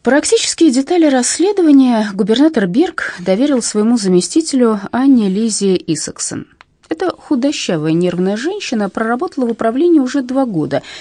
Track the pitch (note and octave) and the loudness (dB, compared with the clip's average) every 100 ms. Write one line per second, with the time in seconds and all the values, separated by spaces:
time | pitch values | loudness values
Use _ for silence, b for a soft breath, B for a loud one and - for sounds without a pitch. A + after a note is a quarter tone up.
0 | A#3+ C#4+ - A4+ - - E4 B3 C4+ F4+ | 2 0 2 0 0 2 2 2 0 2
1 | D#4 C4 B3 - F4+ G4+ E4 C#4 C4 A3+ | 4 2 -2 0 0 2 4 6 6 2
2 | G#3 G3 G3+ A3+ D#4 D#4 G3 G3 F4+ - | -2 -2 0 2 2 2 0 0 0 -2
3 | - - F3 F#3+ D4 C4 - G#3 G#3+ A#3+ | -8 -6 -2 0 0 0 -2 0 0 2
4 | G3 F3+ F3+ D#4+ D#4+ C4+ A#3 G#3 G3 A#3 | 2 0 2 -2 0 0 2 0 -4 0
5 | C#4 B3+ G3+ F#3+ A3+ G3+ G3 F#3 - D3+ | 4 4 2 0 -2 0 0 0 -2 -6
6 | - - - B2 - _ _ _ _ D#4+ | -6 -10 -10 -10 -12 _ _ _ _ -6
7 | F#4 - - C#4 C#4 D4+ - E3 D#3 E3 | -6 -6 -4 -2 0 -2 -4 -2 0 0
8 | F3+ F3 F#3 G#3+ D4 G#4 - A3+ G3 - | 0 0 -2 -2 -4 -6 -6 -4 -4 -4
9 | A3+ A#3+ F4+ - A#3+ A#3 A3+ B3+ F4 D#4+ | -4 -4 -4 -4 -4 -2 -2 0 2 2
10 | B3+ C#4+ B3 C4 B3+ E3+ D3 C#3 B B | 2 -4 -2 -2 -2 -2 -2 -4 B B